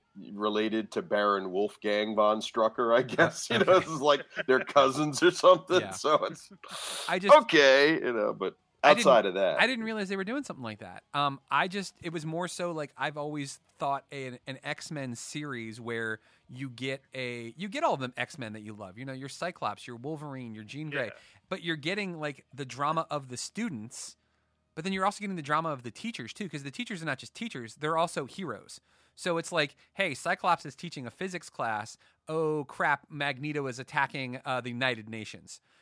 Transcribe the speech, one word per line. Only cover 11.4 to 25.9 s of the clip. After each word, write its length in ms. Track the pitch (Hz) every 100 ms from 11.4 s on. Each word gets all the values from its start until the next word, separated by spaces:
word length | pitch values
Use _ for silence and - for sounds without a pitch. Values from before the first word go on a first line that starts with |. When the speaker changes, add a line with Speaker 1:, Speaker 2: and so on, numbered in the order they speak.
| _
Speaker 2:
I 160 | 139 185
just, 280 | 196 185 -
it 100 | 170
was 140 | 165 156
more 220 | 160 175
so, 240 | - 175
like, 200 | 160 147 -
I've 200 | 143 151
always 420 | 147 151 139 - _ _
thought 260 | 143 139 -
an, 280 | 143 131 123 -
an 100 | 131
X-Men 500 | 139 151 - 156 135 117
series 640 | - 147 147 127 113 110
where 420 | 113 117 113 110 _ _ _
you 220 | 123 135
get 320 | 117 131 135 -
a, 400 | 131 127 120 117 131
you 140 | 196
get 140 | 247
all 100 | 320
of 60 | 175
them 140 | 127 -
X-Men 360 | 123 - 113
that 80 | 107
you 120 | 107
love. 240 | 104 98 92
You 80 | 135
know, 80 |
your 160 | 131 135
Cyclops, 560 | - 170 180 113 101 -
your 100 | 120
Wolverine, 580 | 127 156 147 131 120 110
your 80 |
Jean 260 | 107 135 156
Grey. 220 | 143 117
Speaker 3:
Yeah. 80 | - - _ _
Speaker 2:
But 120 | 185
you're 140 | 170 160
getting, 440 | 143 202 196 170
like, 280 | 151 139 _
the 140 | 120 139
drama 400 | 120 143 160 160
of 160 | 147 135
the 80 | 123
students, 800 | - - 226 127 110 - - - _ _ _ _ _ -
but 80 | 165
then 80 |
you're 120 | 190 190
also 160 | 196
getting 160 | 208 185
the 40 |
drama 260 | 143 151 165
of 140 | 143
the 80 | 120